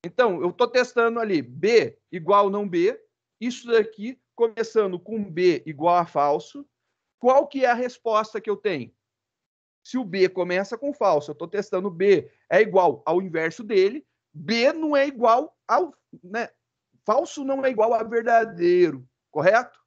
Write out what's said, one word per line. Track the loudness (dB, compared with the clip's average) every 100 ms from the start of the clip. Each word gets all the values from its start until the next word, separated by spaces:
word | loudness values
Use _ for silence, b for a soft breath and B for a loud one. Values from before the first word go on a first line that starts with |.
| -10
Então, | 0 0 2
eu | -4
tô | 0 0
testando | 2 0 0 0 0
ali | -2 -2
B | -4 -4 2 2 2 -8 _
igual | -10 2 2 4
não | 0 -4
B, | 0 0 -2 _ _ _ _
isso | -10 -10 0
daqui | 0 0 -6 -14 -14 _ -2
começando | -2 -2 -2 0 0 -4
com | -8 -8
B | -6 0 2 2 -6
igual | -2 2 2
a | 0
falso. | 0 0 0 -4 -20 -20 _ _ _ _ _
Qual | 4 4 2
que | 0 0
é |
a |
resposta | 2 -2 -6 0 0 0 -8
que | -6
eu | -4
tenho? | -4 -4 -8 _ _ _ _ _ _ _ _ _
Se | -8 -8
o |
B | -6 0 0
começa | 0 -4 -4 -4 -8
com | -8
falso, | -2 0 0 -2
eu | -14
tô | -8
testando | -8 -4 -4 -6
B | -2 2 2 0 b b
é | 2
igual | 4 4 2 0 -2
ao | -2
inverso | -2 -4 -6 -6
dele, | -2 0 0 -2 _ _ _
B | -16 -4 0 2
não | 0 -2 0
é | 0
igual | 0 2 2 0 _ -2
ao, | 0 0 _ _ -20
né? | -12 -8 -8 _ _ _ _ _ -2
Falso | 0 -2 -8
não | -6 -2 -2
é |
igual | 0 0
a | 0
verdadeiro, | -2 -2 2 2 2 -2 2 4 2 0 -16 _ _
correto? | 0 4 2 0 _